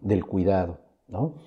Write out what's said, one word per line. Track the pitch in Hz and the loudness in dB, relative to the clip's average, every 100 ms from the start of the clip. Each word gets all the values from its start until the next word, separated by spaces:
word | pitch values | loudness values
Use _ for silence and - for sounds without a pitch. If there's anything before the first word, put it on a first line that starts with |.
del | 101 98 - | 0 0 0
cuidado, | 98 92 95 87 85 _ _ _ | 0 2 2 0 -6 _ _ _
¿no? | 95 156 143 | -4 -4 -6